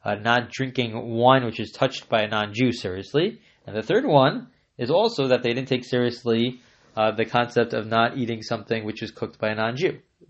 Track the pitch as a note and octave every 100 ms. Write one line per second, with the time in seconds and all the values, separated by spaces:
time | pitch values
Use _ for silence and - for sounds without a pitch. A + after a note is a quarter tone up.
0 | G#2 G#2 A2 A#2+ G#2+ - C3 C3 A#2 A2
1 | A#2 A#2 B2 C3 A#2+ A2 G#2 - C3+ -
2 | - A2+ G#2+ G#2+ G#2 G#2 B2+ A#2+ G2 F#2
3 | F#2+ C#3+ G3 A3+ _ _ - G#2 G#2+ G#3+
4 | C4+ C#3+ C3+ A3+ - _ _ - A#2+ F3
5 | A3+ A#3 C3+ B2 A#2 B2 C3 B2+ - B2
6 | A#2+ A#2+ A#2+ A2+ A#2+ B2 _ _ _ A2
7 | A2 G#2+ A2+ A#2+ A#2+ A#2+ A#2 A#2+ A2 A2+
8 | A#2 C3+ A2+ A2+ G#2+ A2+ - A2+ G#2+ G#2+
9 | G#2+ - A2 - G#2+ G#2+ A2+ B2+ E3+ -
10 | _ _